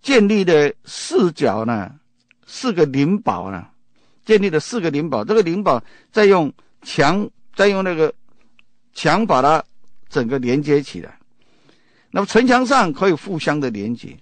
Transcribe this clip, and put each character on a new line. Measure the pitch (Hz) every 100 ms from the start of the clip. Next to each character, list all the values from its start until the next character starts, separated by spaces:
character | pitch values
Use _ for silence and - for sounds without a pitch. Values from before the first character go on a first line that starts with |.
建 | - 262 202
立 | 214 175
了 | 156 147 - -
四 | - - 349 180
角 | 156 131 101 113
呢， | 113 92 143 _ _ _ _ _
四 | - 254
个 | 175 151
灵 | 135 143 202
堡 | - 92 92
呢， | 95 - _ _ _ _ _
建 | - 214
立 | 196
了 | 156
四 | - 240
个 | 165
灵 | 143 160
堡。 | 120 107
这 |
个 | 220
灵 | 170 180
堡 | 185 123 - - _
再 | 220 208
用 | 190 147 - _ _
墙， | - - 143 190 214 _ - -
再 | 202
用 | 196
那 | 190 165
个 | 156 - - - _ - _ _ _
墙 | - 156 175 220
把 | 135
它 | 135 156 - - - - -
整 | 143 117
个 | 135
连 | 123 135
接 | 147 147
起 | 139 90
来。 | - - _ _ _ _ _ _ _ _ _
那 | 175
么 | 202
城 | 220 247
墙 | 247
上 | 247 269 190
可 | 139 190
以 |
互 | 156 - 165
相 | 165 151
的 | 131
连 | 107 104 120
接。 | - 123